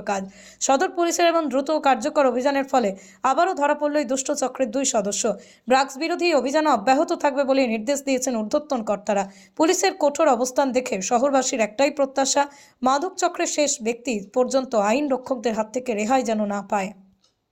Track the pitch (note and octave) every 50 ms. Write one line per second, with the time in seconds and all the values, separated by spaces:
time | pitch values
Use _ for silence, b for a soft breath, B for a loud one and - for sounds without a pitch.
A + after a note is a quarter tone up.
0 | G3+ G#3 G3+ G3 F#3+ G3 B B B B B B - - C4+ C4+ F#4 F#4 - E4+
1 | E4+ E4+ D#4+ E4+ F4 E4+ E4 E4 D#4+ C#4 A3+ C4+ C#4 C#4+ D#4 D4+ D4+ C#4 C4 A3+
2 | G#3 D4+ D4+ D4+ C#4 B3+ A#3 B3 B3 C#4+ C#4 C4+ C4+ C4+ - C4 A#3+ G3 F#3+ B
3 | B B B B B B3+ C4+ D4+ F4 F#4+ F#4 C#4 C#4+ C#4+ D4 D4 D4 D4 D4 D4+
4 | D4 A3 C4 C4 - - D4 C#4+ C4+ B3 C4 - C4 A3+ G#3 C4+ C#4 B3+ - A3+
5 | F#3+ G3+ G3+ - - A3+ F#3+ B B B B B B - B3+ C4 C#4 C4+ - C4
6 | D#4+ E4 F4 F4 E4+ F4 D#4+ C4+ A3+ C#4 C4+ D#4 D#4 D#4 C4+ A3 F#3+ C4 C4 C#4
7 | E4+ E4+ F4 E4 - D4 C4 C#4 C#4 B3+ C4+ C4+ C4+ A#3 A3 A3+ G#3+ B3 C#4+ C#4
8 | C#4 C4+ C4+ B3+ C4 C4+ B3 A3 G#3+ G#3 D4+ D4+ D4+ - C#4 A#3+ A3 - G#3 G3
9 | G3+ - G#3 G3 F#3+ G3 B B B B B - D#4 E4 F#4 F4+ - F#4 F#4+ -
10 | D4+ C#4+ C#4+ - E4 D4+ B3+ A3 B3+ B3+ - - C#4+ C4+ A3+ B3+ B3+ - - F#3+
11 | F#3+ - B3 A#3 B3+ C#4+ C4+ C4+ C4 - C#4 A#3+ G#3+ G#3 G#3+ - C#4 D4 D4 -
12 | C#4 C4+ - C4+ C4+ C4 - C#4+ C#4+ C#4+ B B B B B B B3 B3+ C4+ C#4+
13 | D4+ F#4+ F#4 - F4+ E4+ F4 - E4+ - - D#4 D4 C#4 - - A3 A3+ A3+ A#3
14 | - C#4 A#3+ G#3 G3 - - B3+ B3+ A#3+ C4 C4+ C4 C4 - G#3+ G3 G#3 A3 C#4+
15 | D4 C#4+ C4 B3 B3+ - C4+ B3+ G#3+ B3 A3 A3 G#3+ A3 - B3+ B3+ - A3+ G3+
16 | G#3+ G#3+ C4+ C4+ B3 A3 A3 G#3+ G#3+ G#3 G3+ G3+ G3 G3 A3 G3+ F#3+ F#3+ - -
17 | - _ _ _ _ _ _ _ _ _